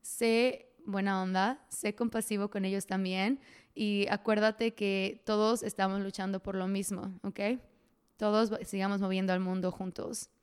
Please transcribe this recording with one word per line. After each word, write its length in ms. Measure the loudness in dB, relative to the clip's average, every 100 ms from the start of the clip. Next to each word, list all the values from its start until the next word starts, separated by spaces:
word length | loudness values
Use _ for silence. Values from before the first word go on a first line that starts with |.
sé 640 | -10 0 2 4 4 0 -14 _ -4
buena 360 | 0 2 2
onda, 420 | 2 2 2 0 _
sé 240 | -6 -4
compasivo 560 | -2 -2 -2 -2 -2 -2
con 160 | -2 -2
ellos 200 | -2 -2
también 520 | -2 0 0 0 0 -4 -20 _
y 340 | -4 0 2 2
acuérdate 640 | 0 2 4 4 2 -2
que 480 | 0 0 0 -2 -4 -2
todos 380 | 2 4 2
estamos 380 | -2 -2 0 0
luchando 400 | -4 -4 -4 -4
por 140 | -4 -2
lo 120 | -2
mismo, 460 | -2 -2 -6 -6 -8
¿ok? 160 | -8 -4 -2 -2 -6 _ _ _ _ _
Todos 340 | 2 4 2
va-, 120 | -2 -4
sigamos 340 | -2 0 0
moviendo 320 | 0 0 2
al 80 | 0
mundo 320 | 0 0 -2
juntos. 580 | -4 -8 -8 -8 -8 -12 _